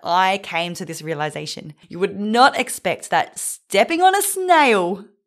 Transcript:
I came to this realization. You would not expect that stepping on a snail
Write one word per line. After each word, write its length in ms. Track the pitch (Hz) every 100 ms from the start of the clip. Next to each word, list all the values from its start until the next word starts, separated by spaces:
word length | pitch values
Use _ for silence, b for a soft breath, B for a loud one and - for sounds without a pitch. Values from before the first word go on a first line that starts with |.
I 340 | - 175 190 196
came 340 | 196 165 175
to 100 | 170
this 180 | 170 156
realization. 720 | 156 151 151 151 151 - 156 147 b
You 100 | 170
would 220 | 196 190
not 360 | 208 233 262 -
expect 540 | 247 - 185 - -
that 300 | 170 - -
stepping 600 | - - - 196 240 330
on 120 | 370
a 80 | 392
snail 840 | 392 381 370 311 269 208 175 190 - _